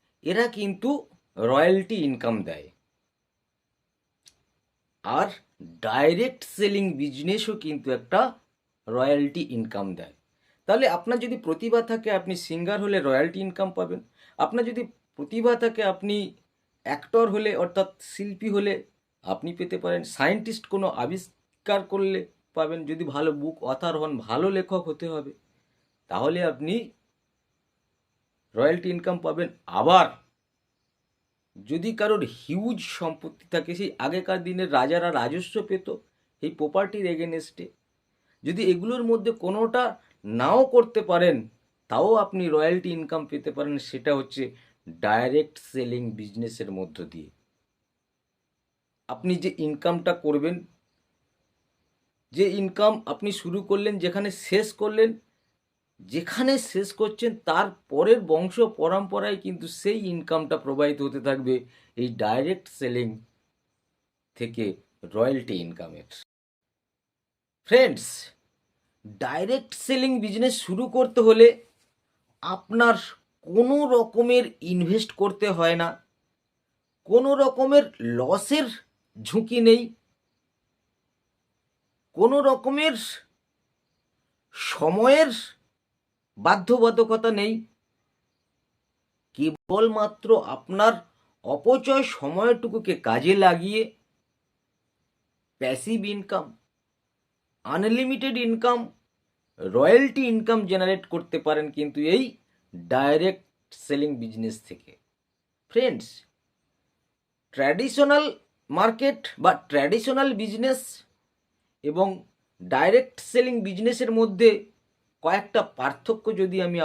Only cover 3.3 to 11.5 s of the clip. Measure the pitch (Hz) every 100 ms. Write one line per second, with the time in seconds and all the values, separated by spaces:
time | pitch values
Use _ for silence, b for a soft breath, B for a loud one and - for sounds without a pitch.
3.3 | _ _ _ _ _ _ _ _ _ _
4.3 | _ _ _ _ _ _ _ 101 139 196
5.3 | - _ - 85 82 110 123 156 170 254
6.3 | 254 - - 202 202 190 139 147 131 165
7.3 | 220 220 202 156 143 127 127 - 190 254
8.3 | - _ _ _ _ - 123 135 147 143
9.3 | - - 117 113 101 98 85 - _ _
10.3 | _ _ _ - 233 262 170 226 240 240
11.3 | 254 160